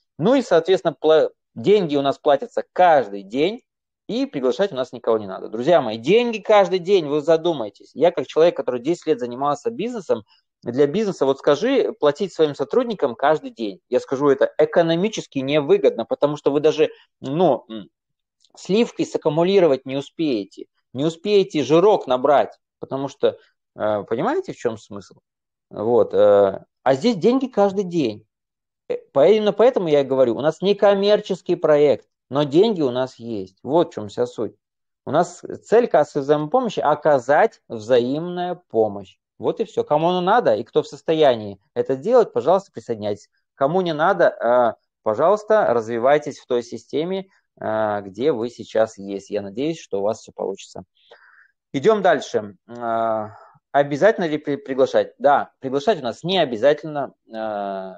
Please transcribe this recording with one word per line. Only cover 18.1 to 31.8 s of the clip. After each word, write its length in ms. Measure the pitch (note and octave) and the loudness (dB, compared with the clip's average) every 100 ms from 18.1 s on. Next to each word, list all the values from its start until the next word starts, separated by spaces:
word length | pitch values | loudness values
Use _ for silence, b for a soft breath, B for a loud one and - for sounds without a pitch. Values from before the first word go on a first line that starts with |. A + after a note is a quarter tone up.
| _ _ _ _ - | _ _ _ _ -14
сливки 480 | - G#3 A#3+ - | -2 0 0 -2
саккумулировать 840 | D#3+ - D#3+ D3+ F3+ G3 E3 C3 C3+ | -6 -4 -2 0 2 4 4 2 -4
не 100 | C3+ | -8
успеете. 720 | C3 - D#3 A2+ - - - _ _ | -8 -6 -4 -2 -6 -14 -20 _ _
Не 100 | B2 D#3+ | -4 -4
успеете 560 | D#3+ G#3 G3+ F#3+ D#3 | -4 0 2 2 -2
жирок 420 | B2+ D#3+ G3+ F#3+ - | 2 4 4 2 0
набрать, 520 | B2+ C#3 C3+ G2 - _ _ | 0 2 2 2 -6 _ _
потому 280 | - C3+ C#3 | -10 -8 -8
что, 300 | - A2+ - b b _ - | -2 -2 -2 b b _ -6
э, 280 | G#2+ G#2+ F#2 | -4 -4 -4
понимаете, 440 | A#2 G3+ F#4 F#4 | -4 -4 -4 -6
в 40 | - | -8
чём 220 | A#2+ A2 | -8 -8
смысл? 380 | - G2+ - _ _ _ _ _ _ | -12 -18 -18 _ _ _ _ _ _
Вот, 440 | - G#2+ A#2+ - | -8 0 2 2
э, 460 | - G#2 G2+ G2 F#2+ - _ | 4 4 6 4 0 -12 _
а 100 | B2+ | -2
здесь 220 | C3 G#3+ G3 | 0 0 0
деньги 300 | F#3+ C4 C4 | 2 0 0
каждый 380 | - G3+ F#3+ | 0 0 0
день. 420 | F#3 E3+ B2 G#2+ _ _ _ _ _ _ - | -4 -2 -4 -4 _ _ _ _ _ _ -10
Э, 80 | - - | -10 -4
по-, 140 | C#3 D#3+ | 2 4
именно 240 | G#3+ G#3 | 4 2
поэтому 360 | - A#3+ B3+ E3+ | 2 2 2 2
я 140 | C#3+ | 0
и 20 | |
говорю, 320 | C3 C3+ B2+ A2+ | 2 2 2 2
у 40 | |
нас 200 | D3 - | -2 -2
не 120 | F#3+ | -2
коммерческий 800 | G3+ G3+ G3+ G3+ G#3 G#3 F#3 - F3 | 2 2 2 2 0 0 -8 -4 -2
проект, 500 | D3+ D3 | 2 4